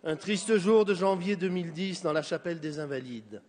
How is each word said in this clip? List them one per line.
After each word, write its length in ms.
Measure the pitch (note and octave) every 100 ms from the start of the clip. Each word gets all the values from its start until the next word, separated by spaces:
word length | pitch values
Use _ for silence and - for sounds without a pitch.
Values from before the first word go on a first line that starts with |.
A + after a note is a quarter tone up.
un 140 | D#3+ D#3
triste 400 | F#3 G3+ G3 G#3+
jour 300 | F3+ A3 G3+
de 80 |
janvier 420 | F3+ F#3+ F#3+ F3+ G3+
deux 140 | F#3
mille 220 | F3+ E3+
dix 280 | D#3+ F#3+ F3+
dans 140 | E3
la 80 | D#3
chapelle 360 | D3+ D#3+ F3 E3+
des 200 | D3+ D3+
Invalides. 640 | D3 C3+ B2+ A#2 G#2+ G#2+